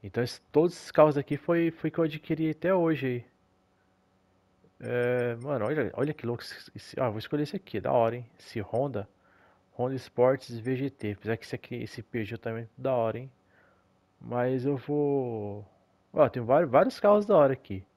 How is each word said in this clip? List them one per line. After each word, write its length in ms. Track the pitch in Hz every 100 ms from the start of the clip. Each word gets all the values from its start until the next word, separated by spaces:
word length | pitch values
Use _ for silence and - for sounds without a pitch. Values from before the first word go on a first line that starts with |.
Então 220 | 101 113
esse, 180 | 120 - _
todos 220 | 147 170
esses 180 | - -
carros 260 | - 156 143
aqui 180 | 139 143
foi, 360 | - 170 170
foi 180 | 160 160
que 80 | 160
eu 60 |
adquiri 460 | 160 151 - 160 160
até 220 | 151 175
hoje 340 | 190 165 151 131
aí. 200 | 123 120 _ _ _ _ _ _ _ _ _ _ _ _ _ _ _
É, 580 | 117 123 123 123 120 117
mano, 220 | 127 139
olha, 280 | 107 151 110
olha 200 | - 143
que 100 | 151
louco 200 | 117 120
esse, 260 | - - -
esse, 280 | - - -
ah, 80 | 127
vou 100 | 107
escolher 240 | - 147
esse 140 | 147 196
aqui, 240 | - 107
da 100 | 127
hora, 240 | 131 113
hein? 160 | 120 117 _
Esse 220 | - 117
Honda, 480 | 98 117 139 117 98 _ _ _ _ _ _ -
Honda 200 | 123 131
Sports 600 | - - 123 135 - 117
V 200 | 113 131
G 120 | 139
T. 220 | - 104 101
Apesar 180 | 104 113
que 100 | -
esse 80 | 131
aqui, 180 | -
esse 260 | 123 117 -
Peugeot 380 | 113 120 104 117
também 240 | 117 113
é 60 | 113 -
da 140 | 131
hora, 240 | 127 113 113
hein? 140 | 131 _ _ _ _ _ _ _ _ _
Mas 440 | 117 120 123 131
eu 120 | 127 139
vou, 920 | - 147 147 139 123 113 104 104 101 _ _ _ _
ó, 160 | - 135
tem 140 | 127
vários, 260 | 113 139 165
vários 300 | 123 208 -
carros 260 | 202 208 208
da 100 | 190
hora 180 | 139
aqui. 300 | 131 - 95 -